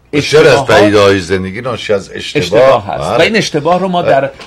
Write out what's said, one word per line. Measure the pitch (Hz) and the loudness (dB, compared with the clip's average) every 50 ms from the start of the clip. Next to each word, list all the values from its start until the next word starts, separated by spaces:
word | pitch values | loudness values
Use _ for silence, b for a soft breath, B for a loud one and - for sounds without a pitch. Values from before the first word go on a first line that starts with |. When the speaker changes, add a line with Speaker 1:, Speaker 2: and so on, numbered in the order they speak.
| _ _ - | _ _ -4
Speaker 1:
بسیار | 147 143 - - 151 156 | -4 -2 2 2 4 4
از | 156 131 | 4 4
Speaker 2:
اشتباهات | 117 135 - 110 104 | 2 2 2 2 2
Speaker 1:
پدیده‌های | 104 104 101 104 101 98 98 98 | 4 4 4 4 4 4 4 2
زندگی | 87 82 95 95 92 95 95 110 | 0 -2 -4 -4 -4 -6 -8 -8
ناشی | 123 131 117 104 - - 107 | -8 -8 -8 -8 -4 -4 -4
از | 98 92 - | -4 -4 -8
اشتباه. | - 98 95 - - - - | -12 -14 -14 -8 -6 -6 -4
Speaker 2:
اشتباه | 87 95 113 127 135 131 117 98 | 0 2 4 4 4 4 2 0
هست. | 101 73 65 69 85 | -4 -6 -6 -4 -4
Speaker 1:
بله. | 107 139 | -2 0
Speaker 2:
و | |
این | 165 196 220 | 0 0 0
اشتباه | 214 - - - 156 139 165 175 180 | -2 -2 -2 -4 -4 -2 0 0 0
رو | 185 190 | -2 -2
ما | 180 175 | -4 -2
Speaker 1:
بله. | 170 - | 0 0
Speaker 2:
در | 143 135 135 135 - - - | 0 0 0 -2 -6 -12 -18